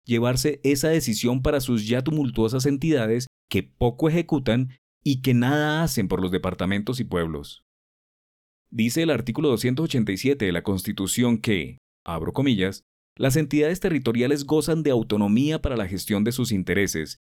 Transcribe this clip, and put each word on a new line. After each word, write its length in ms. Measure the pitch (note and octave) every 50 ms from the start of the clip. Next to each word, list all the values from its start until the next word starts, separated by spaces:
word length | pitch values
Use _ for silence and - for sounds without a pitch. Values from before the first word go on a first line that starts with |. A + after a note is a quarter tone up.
| _
llevarse 560 | - A#2 A2+ A#2 B2 B2+ B2+ - D3+ C#3+ -
esa 280 | - C3+ C#3+ C#3 - D#3
decisión 520 | E3 D#3+ C#3 A#2+ G#2+ - A#2+ A#2+ B2+ C3
para 180 | C3 D3+ D3 C#3
sus 280 | C3 B2+ A#2+ A2 G#2+ A2
ya 160 | A#2+ C3 C3
tumultuosas 640 | D#3+ D#3 D3+ C#3+ A#2+ - A2+ A2+ A2 B2+ C3 C3
entidades 600 | C#3+ C#3+ C#3 E3 D#3+ D3+ B2+ A2 A2 A#2 B2 C3 - _ _ _ _
que 160 | - F#2+ -
poco 440 | - _ _ B2+ A#2+ B2+ - D#3 D#3
ejecutan 680 | D#3+ F3 E3 - E3 C#3 C3 - A2 B2 C3 C3 - - _ _ _ _ _
y 140 | C#3+ C3+ C3
que 140 | B2+ C3 B2
nada 480 | A#2+ B2 B2+ D3 D3+ D3+ D3+ D3+ D#3+
hacen 260 | E3+ D#3+ - A#2 G2 F2
por 140 | F#2+ F#2
los 100 | F#2 F2+
departamentos 680 | F#2 F2+ - F#2 F2+ - F2+ F#2 G2+ G2+ G#2 B2 B2+ B2+
y 60 | G#2+
pueblos. 580 | F2+ F#2 F2 E2+ E2 D#2 C#2+ D2 - - - _ _ _ _ _ _ _ _ _ _ _ _ _ _ _ _ _ _ _ _ _ _
Dice 320 | - A#2 A2 A#2+ A#2+ D#3+
el 80 | E3 D#3+
artículo 400 | C#3 A2+ - B2 A2 D3 C3+ C#3+
doscientos 340 | A#2+ G#2+ - B2 C3 C#3+ E3
ochenta 280 | E3 - B2 G#2 G#2
y 40 | F#2+
siete 300 | F#2 - C3 C#3 C3+ G#2+
de 60 | F#2
la 100 | F2 E2
Constitución 760 | - G#2 G2 F#2 - G#2+ G2 - F#2+ F2+ - A#2+ A#2+ A#2+ A#2
que, 400 | G#2+ - A#2 G#2 F2 C#2 B1+ - - _ _ _ _ _
abro 260 | F2 E2 D#2+ D#2+ -
comillas, 520 | - C#3 C3+ C#3 B2 F#2 F#2 G2 G2 - - _ _ _ _ _ _
"las 220 | - - C3+ C3
entidades 440 | D#3+ D3+ C#3 D3 D3 D3 D#3 F#3 F3+
territoriales 680 | - - D#3+ C3+ B2+ A#2+ A2+ A#2 A#2+ C3+ D#3 C#3+ C#3
gozan 360 | C#3 D3+ D#3 D3 E3+ D#3+ E3
de 100 | D3+ D3
autonomía 680 | B2+ A#2 - - G#2 G#2 G#2 G2+ G#2+ A#2+ C#3+ D3+ D#3 D#3
para 160 | - C3+ B2+
la 100 | A2+ G2
gestión 380 | F2+ G2 F2 - - G#2+ G2 G#2+
de 80 | A#2+
sus 200 | B2 B2+ A#2+ -
intereses 680 | A2 F#2+ F2 - F2 G2+ G2 F2+ - D#2+ D#2 - - - _ _ _